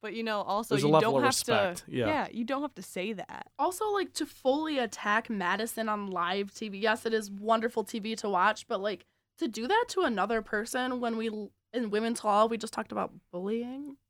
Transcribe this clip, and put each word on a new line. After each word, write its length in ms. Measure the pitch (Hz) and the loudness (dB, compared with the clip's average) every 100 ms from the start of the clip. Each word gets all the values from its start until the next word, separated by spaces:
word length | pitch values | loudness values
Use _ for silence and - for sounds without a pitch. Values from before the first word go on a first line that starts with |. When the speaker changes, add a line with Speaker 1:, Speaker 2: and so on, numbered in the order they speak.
Speaker 1:
But, 140 | 214 220 | -8 -6
you 80 | |
know, 180 | 226 214 | -2 -2
also, 320 | 190 196 226 | 0 -2 2
Speaker 2:
There's 100 | 139 | 2
a 40 | 147 | 6
Speaker 1:
you 60 | |
Speaker 2:
level 180 | 156 220 | 6 6
Speaker 1:
don't 60 | 135 | 4
Speaker 2:
of 40 | 262 | 4
Speaker 1:
have 40 | |
Speaker 2:
respect. 560 | 254 - 220 196 175 - | 2 2 2 2 -2 -6
Speaker 1:
to, 60 | |
Speaker 2:
Yeah. 160 | 131 110 | -2 0
Speaker 1:
yeah, 200 | 277 196 | 0 -2
you 120 | 214 | -4
don't 200 | 233 277 | -4 -4
have 100 | 285 | -4
to 80 | - | -8
say 320 | - - 185 | -10 -6 -6
that. 380 | 202 - - - - | -6 -10 -14 -14 -2
Speaker 3:
Also, 280 | 302 359 427 | -2 0 -2
like, 220 | 403 359 | 0 -2
to 120 | - 311 | -4 -8
fully 540 | - 262 285 311 285 | -2 0 2 2 0
attack 500 | 233 - 208 208 226 | -2 -2 0 0 0
Madison 580 | 214 175 196 226 - 220 | -2 0 0 -2 -4 -2
on 200 | 208 202 | -2 -2
live 440 | 180 175 190 202 - | -2 0 0 -4 -6
T 140 | 220 | -8
V. 100 | 196 | -2
Yes, 260 | 214 233 233 | 0 2 0
it 80 | |
is 160 | 226 208 | -2 -2
wonderful 540 | 202 208 226 226 233 | -8 2 2 2 -2
T 160 | 214 233 | -4 -6
V 160 | 208 220 | -6 -4
to 140 | 214 | 0
watch, 380 | 185 190 208 - | 4 4 2 -4
but, 140 | 214 | -4
like, 240 | 202 196 _ _ _ _ | -2 -4 _ _ _ _
to 100 | 320 | -4
do 200 | 220 240 | -4 2
that 180 | 427 480 | 2 2
to 120 | - | 0
another 400 | 339 214 196 226 | 0 2 0 0
person 580 | 214 214 226 254 254 254 | 0 -4 -2 -2 -2 0
when 180 | 240 226 | -2 -2
we, 120 | 226 | -2
l-, 220 | 214 202 _ _ | -4 -10 _ _
in 200 | 240 226 | -4 0
Women's 300 | 208 226 233 | 0 0 0
Hall, 280 | 214 202 220 | 2 6 6
we 80 | 233 | 4
just 160 | 220 | -4
talked 180 | - 220 | -6 -6
about 200 | 214 185 - _ | -4 -6 -8 _
bullying. 680 | 175 190 226 240 262 285 277 _ | -8 -4 -4 -4 -8 -12 -14 _